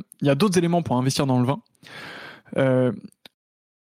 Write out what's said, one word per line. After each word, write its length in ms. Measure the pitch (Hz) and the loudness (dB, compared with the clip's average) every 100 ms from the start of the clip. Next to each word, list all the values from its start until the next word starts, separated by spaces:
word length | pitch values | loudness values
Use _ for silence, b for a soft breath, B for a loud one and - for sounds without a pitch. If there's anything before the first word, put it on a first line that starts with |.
| - - | -10 -4
il 60 | 139 | 0
y 40 | |
a 40 | |
d'autres 240 | 139 208 180 | 2 2 2
éléments 240 | 170 175 | 2 0
pour 140 | 165 123 | 0 0
investir 300 | 131 - 139 | 0 0 2
dans 120 | 127 | 2
le 80 | 123 | 2
vin. 140 | 180 - _ B B B B B B - - | -2 -8 _ B B B B B B -8 0
Euh, 360 | 135 127 127 - - _ - _ _ _ _ _ _ | 2 2 0 -2 -10 _ -20 _ _ _ _ _ _